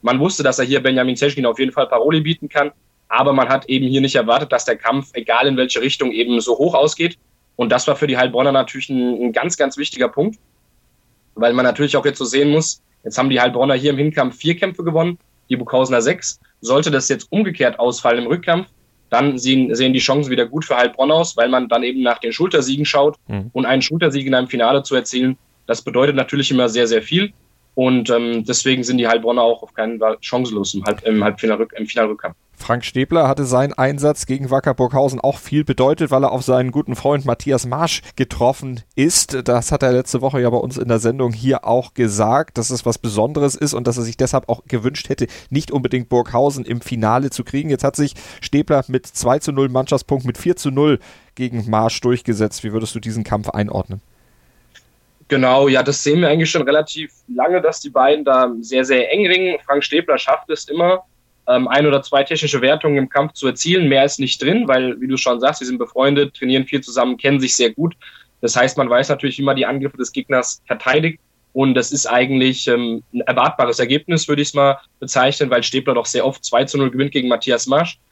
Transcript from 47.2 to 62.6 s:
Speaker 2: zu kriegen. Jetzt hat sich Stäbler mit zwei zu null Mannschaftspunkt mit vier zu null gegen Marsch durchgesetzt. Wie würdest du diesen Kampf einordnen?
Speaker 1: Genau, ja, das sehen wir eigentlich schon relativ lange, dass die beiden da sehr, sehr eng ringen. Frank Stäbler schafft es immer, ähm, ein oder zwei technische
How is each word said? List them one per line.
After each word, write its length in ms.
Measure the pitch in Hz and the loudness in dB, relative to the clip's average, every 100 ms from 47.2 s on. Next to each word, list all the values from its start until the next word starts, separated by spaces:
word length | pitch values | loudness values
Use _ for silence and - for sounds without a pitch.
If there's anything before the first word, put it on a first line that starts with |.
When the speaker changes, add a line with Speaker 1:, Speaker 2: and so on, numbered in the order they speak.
| 139 | 0
Speaker 2:
zu 140 | - | -6
kriegen. 260 | 123 139 156 | -6 -4 -2
Jetzt 140 | 139 | 0
hat 120 | 139 - | 0 0
sich 200 | 147 - - - | -4 -4 -20 -16
Stäbler 420 | - 139 - 147 - | -2 -2 2 0 2
mit 180 | 131 - | -4 -4
zwei 320 | - 120 139 | -6 0 0
zu 140 | - | 0
null 180 | 139 135 | 0 0
Mannschaftspunkt 560 | 127 131 139 - 139 127 | 0 0 -2 0 -4 -2
mit 140 | 117 | -4
vier 160 | 170 175 | -2 -2
zu 160 | 147 | -2
null 260 | 135 151 139 - - _ - | 2 2 2 -2 -20 _ -8
gegen 340 | 127 117 107 | -6 -4 -2
Marsch 320 | 107 113 - | 2 0 0
durchgesetzt. 640 | 123 123 - 107 107 - | 0 0 0 0 0 -2
Wie 100 | 110 | -6
würdest 220 | 110 110 113 | -4 -4 -8
du 40 | |
diesen 240 | 113 110 | -6 -6
Kampf 260 | 104 107 104 | -2 -4 -2
einordnen? 500 | - 104 98 92 98 _ _ _ _ _ _ _ - _ _ _ _ _ | -2 -2 -2 -4 -10 _ _ _ _ _ _ _ -20 _ _ _ _ _
Speaker 1:
Genau, 380 | 139 127 131 139 | 2 4 6 6
ja, 160 | 131 | 4
das 200 | 135 143 | 2 0
sehen 180 | 147 156 | 2 2
wir 60 | 170 | 4
eigentlich 220 | 156 160 | 2 2
schon 140 | 170 | 0
relativ 480 | 135 151 151 151 151 _ - | 2 2 0 -8 -12 _ -10
lange, 300 | 123 147 180 | -2 0 2
dass 180 | 156 165 | 0 -2
die 120 | 147 | -4
beiden 340 | 131 131 151 139 | 2 4 2 2
da 260 | 131 127 117 | 2 2 -2
sehr, 220 | 113 131 | -2 -2
sehr 300 | 131 131 104 | 2 2 2
eng 140 | 170 196 | 2 2
ringen. 320 | 180 185 160 | 2 0 -4
Frank 200 | - 143 | 0 -2
Stäbler 340 | 143 151 165 131 | 2 -2 2 0
schafft 320 | - 135 - | 2 -2 -2
es 180 | - - | -8 -6
immer, 360 | 160 175 185 - _ _ _ - | -2 2 0 -2 _ _ _ 0
ähm, 200 | 127 127 | 2 4
ein 180 | 131 151 | 4 4
oder 160 | 139 | 2
zwei 220 | - 139 | 2 2
technische 380 | 139 160 151 139 | 2 -2 -2 0